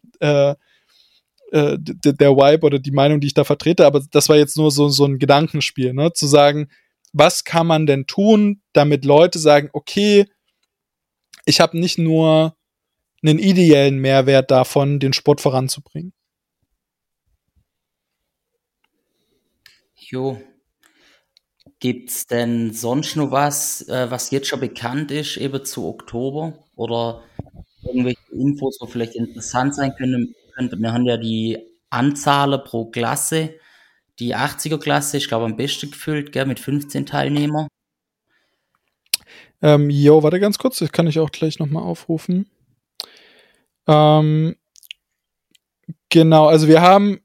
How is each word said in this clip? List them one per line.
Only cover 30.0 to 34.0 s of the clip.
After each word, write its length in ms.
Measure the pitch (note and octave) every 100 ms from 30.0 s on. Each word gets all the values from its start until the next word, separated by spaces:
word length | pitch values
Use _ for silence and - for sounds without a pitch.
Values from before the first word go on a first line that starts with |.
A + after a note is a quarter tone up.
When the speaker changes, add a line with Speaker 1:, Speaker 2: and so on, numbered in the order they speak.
| B2+ B2 A#2 - _
Speaker 2:
könnte? 240 | - B2+ F2+
Wir 140 | A2+
haben 140 | A#2+ B2
ja 100 | A#2
die 420 | A2+ A2+ A2 A2 - _ _
Anzahlen 720 | A#2+ C#3 C#3+ D3 C#3+ C#3 C3+
pro 220 | - A2+ A2+
Klasse. 680 | A#2+ A#2 C#3+ - D#3+ D#3+ D#3+ _ _ _ _